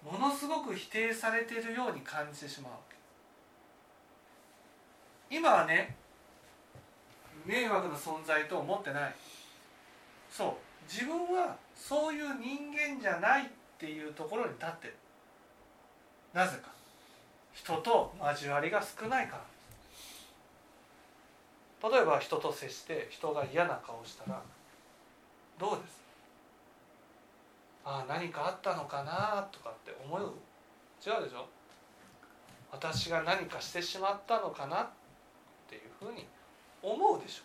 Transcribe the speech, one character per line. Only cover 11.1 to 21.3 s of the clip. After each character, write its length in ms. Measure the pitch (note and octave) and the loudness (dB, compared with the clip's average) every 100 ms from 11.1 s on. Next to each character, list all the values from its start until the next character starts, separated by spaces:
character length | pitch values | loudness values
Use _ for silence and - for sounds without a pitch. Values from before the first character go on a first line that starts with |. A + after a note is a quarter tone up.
| E4+ F4 | 0 2
は 240 | F#4 F4 - - - | 2 2 0 -14 -16
そ 360 | - D4 D4+ | 0 2 2
う 20 | |
い 80 | D4 | 0
う 180 | D4 C4 | -4 -4
人 340 | A#3 C#4 D4 | -4 -6 -4
間 280 | D4 D4 C4+ | -2 -2 0
じ 60 | G#3 | 0
ゃ 120 | E3+ | 2
な 200 | G3+ C4+ | 6 4
い 80 | B3+ | 4
っ 20 | - - - | -10 -20 -12
て 80 | D#3+ | -8
い 200 | D#3 D3+ | -6 -8
う 60 | |
と 100 | D3 | -8
こ 140 | D#3 G#3+ | -4 -2
ろ 80 | A#3 | -2
に 80 | |
立 120 | A#2+ E3 | -4 -6
っ 60 | E3 | -6
て 120 | A#2 | -12
る。 80 | - - - - - - - - - - - - - - | -14 -20 -20 -20 -20 -20 -20 -20 -20 -20 -20 -20 -20 -6
な 160 | F3 F#3 | 2 2
ぜ 100 | B2 | 2
か、 120 | - - - - - - - - - | -12 -18 -20 -20 -20 -20 -20 -20 -20
人 220 | - - E3 | -14 -4 -2
と 360 | D#3+ A3 - F#3+ | 6 6 6 0
交 300 | C#3+ C#3+ C#3+ | 0 0 2
わ 100 | C#3+ | 2
り 80 | D#3+ | 4
が 120 | G#3 | 2
少 260 | - - A3 | 0 -6 0
な 160 | C4 | 2
い 40 | A3 | 0
か 140 | C3+ - - - - - - - - - - - - - - - - - - - | -6 -12 -20 -20 -20 -20 -20 -18 -18 -20 -20 -20 -20 -20 -20 -20 -20 -20 -20 -20